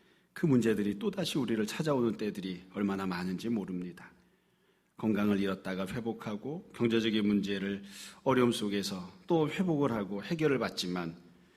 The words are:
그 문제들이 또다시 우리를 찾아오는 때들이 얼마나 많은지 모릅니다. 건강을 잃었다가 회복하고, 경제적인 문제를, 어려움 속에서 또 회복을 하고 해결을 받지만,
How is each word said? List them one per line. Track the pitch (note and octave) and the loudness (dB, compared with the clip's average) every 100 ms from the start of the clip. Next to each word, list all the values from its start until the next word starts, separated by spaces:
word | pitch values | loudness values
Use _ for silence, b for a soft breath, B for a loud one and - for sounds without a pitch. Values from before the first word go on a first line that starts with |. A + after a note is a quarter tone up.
| b b b | b b b
그 | - E3+ | -2 4
문제들이 | B2+ A2+ G#2 G2+ G2+ | 4 4 4 2 0
또다시 | A3+ - - D3+ | -2 -2 -2 -2
우리를 | A#2 A2 G#2+ | 0 0 -2
찾아오는 | - D#3 C3+ A#2 G#2 | -2 0 2 2 0
때들이 | G#2+ G2 F#2 F2 - | -4 -4 -6 -8 -10
얼마나 | G2+ G2+ F#2+ F#2+ | -2 0 0 -2
많은지 | F2 F#2 F2+ A2+ | -2 -4 -4 -2
모릅니다. | A2+ F#2+ F2+ F2+ E2+ - - b b b b b b b - | -2 -2 -6 -8 -12 -20 -20 b b b b b b b -4
건강을 | A2 G2+ G#2 G2+ | 0 2 2 2
잃었다가 | G2 F#2 F#2+ F#2 F#2+ | 2 -2 -4 -6 -4
회복하고, | B2+ A2+ - A#2 G#2 C3 E3+ - - | -4 -6 -6 -8 -8 -8 -10 -10 0
경제적인 | A#2+ A2+ A2 G#2+ G#2 | 2 4 4 4 4
문제를, | G2+ G2 G2 G2 G2 B B B B | 4 2 -2 -2 -4 B B B B
어려움 | C#3 B2+ A#2+ | 2 4 4
속에서 | A2 G#2 G2+ F#2+ F#2 F2 - - | 4 0 -2 -2 -6 -8 -10 0
또 | E3+ D3 | 2 2
회복을 | - F#3 D3 C#3 | 2 2 2 2
하고 | A2+ F#2+ G2+ | 0 -2 -6
해결을 | - E3 D3+ C3 | -4 0 2 2
받지만, | G2+ - F#2 F2+ E2+ - - b b | 0 -4 -4 -4 -4 -8 -16 b b